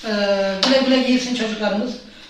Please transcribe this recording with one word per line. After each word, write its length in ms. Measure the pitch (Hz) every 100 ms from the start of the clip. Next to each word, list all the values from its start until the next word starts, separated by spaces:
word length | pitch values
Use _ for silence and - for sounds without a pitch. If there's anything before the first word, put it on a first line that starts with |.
e, 80 | 226 208 202 196 196 190 254
güle 120 | 269
güle 240 | 262 262
giysin 320 | 233 247 -
çocuklarımız. 640 | 233 220 208 202 208 254 - - -